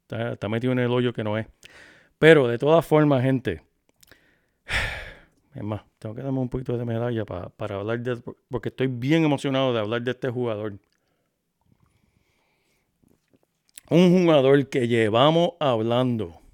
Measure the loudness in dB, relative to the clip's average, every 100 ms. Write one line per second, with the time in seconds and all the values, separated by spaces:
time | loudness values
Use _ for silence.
0 | _ -8 -8 -6 -6 -4 -2 -2 0 0
1 | -2 -4 -6 -6 -8 _ -20 -20 -20 _
2 | _ _ 6 6 4 0 2 2 4 2
3 | 4 2 0 -2 -4 -8 _ _ _ _
4 | _ _ _ _ _ _ -6 -4 -4 -8
5 | -14 -20 _ _ _ -12 -8 -8 _ _
6 | -14 -10 -6 -4 -4 -6 -6 -6 -4 -4
7 | -4 -6 -6 -10 -12 _ -10 -8 -6 -6
8 | -6 -8 -10 -20 _ -8 -8 -4 -4 -4
9 | 0 2 2 0 -2 -2 0 -2 -2 -4
10 | -4 -6 -6 -4 -6 -6 -8 -12 _ _
11 | _ _ _ _ _ _ _ _ _ _
12 | _ _ _ _ _ _ _ _ _ _
13 | _ _ _ _ _ _ _ -20 _ 4
14 | 6 6 6 4 6 4 2 -2 0 2
15 | 2 4 4 4 0 0 -2 0 0 0
16 | 0 -2 -6 -12 _